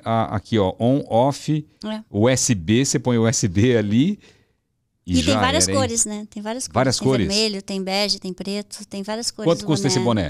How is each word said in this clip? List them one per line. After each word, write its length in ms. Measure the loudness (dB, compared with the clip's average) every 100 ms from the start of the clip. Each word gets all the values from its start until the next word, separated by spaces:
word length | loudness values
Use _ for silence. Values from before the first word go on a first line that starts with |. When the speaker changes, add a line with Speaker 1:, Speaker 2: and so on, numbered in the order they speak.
Speaker 1:
a, 320 | -2 -2 0 -4
aqui, 220 | -2 0
ó, 140 | 2 0
on, 240 | 0 0 0
off, 580 | 2 2 0 -4 -4 -4 _ -10
Speaker 2:
É. 180 | -10 -6
Speaker 1:
U 200 | 2 2
S 240 | 4 2 0
B, 300 | 2 2 2
você 120 | 0
põe 180 | 0 2
o 60 |
U 40 | 2
S 200 | 2 0
B 280 | 2 4 4
ali 420 | 2 2 2 -2 -10 _ _ _ _ _ _ _ -2
e 80 | 0
Speaker 2:
E 40 |
tem 100 | 2
Speaker 1:
já 60 | 2
Speaker 2:
várias 240 | 2 0 0
Speaker 1:
era, 60 |
hein? 40 | 0
Speaker 2:
cores, 260 | 0 -2 -4
né? 220 | -6 -10
Tem 120 | -12
várias 240 | -8 -8 -4
cores. 60 | 0
Speaker 1:
Várias 220 | 0 0
Speaker 2:
Tem 80 | 0
Speaker 1:
cores. 200 | 0 0
Speaker 2:
vermelho, 340 | 0 0 -2
tem 200 | -6 -6
bege, 360 | -2 -2 -2 -2
tem 120 | -6
preto, 520 | -8 -6 -8 -8 -16 -14
tem 140 | -12
várias 280 | -8 -6 -8
cores 180 | -4 -2
Speaker 1:
Quanto 80 | 0
Speaker 2:
do 40 | 0
Speaker 1:
custa 220 | 0 0
esse 120 | 0
Speaker 2:
boné. 220 | 2 0 -2